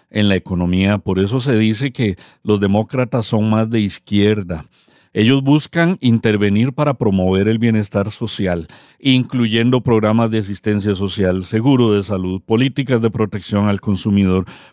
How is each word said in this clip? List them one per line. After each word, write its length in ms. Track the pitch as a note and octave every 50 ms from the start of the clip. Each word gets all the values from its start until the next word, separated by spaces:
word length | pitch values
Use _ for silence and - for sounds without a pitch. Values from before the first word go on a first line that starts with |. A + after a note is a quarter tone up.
| _ _
en 180 | - G#2+ G#2 G#2
la 60 | F#2+
economía. 640 | F#2 - - F#2 F2 F2 F2 F2+ F#2 F#2+ G2 G#2 G2+
Por 220 | - - F#2+ F#2
eso 200 | F#2+ G2 A#2+ C3+
se 160 | A#2+ C#3 B2+
dice 360 | G#2+ A2 A2 A2 G#2 C3+ C#3 B2
que 240 | - B2+ G#2 F2+ - - - _ _ _
los 180 | A2 G#2+ G2+
demócratas 640 | G2+ G2 G2 G#2 A2 - - C3 B2+ A2 - B2 A2
son 240 | - - A2 G#2+ A2
más 220 | A2 A2 A2+ A2
de 100 | A#2 A2+
izquierda. 880 | G#2 G2+ - - - - G#2 G2+ G2+ G#2 A2 G#2+ G2 F2 F2+ D#2+ D2 - _ _ _ _ _ _ _ _ _
Ellos 300 | - G#2+ A2+ C3+ C#3 C3+
buscan 540 | C3+ D3 D3+ - - - E3+ E3+ E3+ F#3+ - -
intervenir 720 | B2+ A#2 A2+ - A2+ G#2 G#2 G#2 G2+ G2+ G#2 A#2 C3+ B2+
para 180 | - D3+ D3 C3+
promover 560 | - - A2+ G2 F#2+ F#2 F#2 F#2+ F#2+ G2+ G#2+
el 100 | A2+ A2+
bienestar 520 | A#2 A#2 A2 A2 G#2 - - G#2+ G2 G#2+
social, 560 | G#2 - A#2+ G#2+ - - G2+ F#2 F2 E2+ E2 - - - - - _ _
incluyendo 800 | - C#3 C3 B2+ A#2+ - - B2+ A#2+ A2+ G#2+ A2+ A2+ B2 B2+ B2+
programas 500 | - C3+ A#2 A2 G#2+ G#2+ G#2+ A2+ A#2 A2+
de 100 | A2 A2
asistencia 540 | G#2 F#2+ G2+ F#2 - A2 G#2 G#2 G2 G#2+ G2+
social, 520 | F2+ G2+ G2 F2 - G2+ F#2 F2+ F#2+ F#2
seguro 460 | - - A2 A2+ C#3 C#3 B2 B2 A2+ G#2
de 100 | G2+ G2
salud, 400 | G#2 G#2+ F#2+ F#2 F#2 F#2 F#2+ -
políticas 560 | - A2+ A2+ C3 C#3 B2+ - C#3 B2 C3 A#2
de 100 | A2+ A2+
protección 560 | G2 A2 A2 F#2+ - G#2 - - - G2+ G2+
al 140 | G#2 G2+ F#2+
consumidor. 640 | - G#2+ G2+ F#2 - A2 G2+ G2+ G2 F#2 F#2 F#2 F2+ - - - - -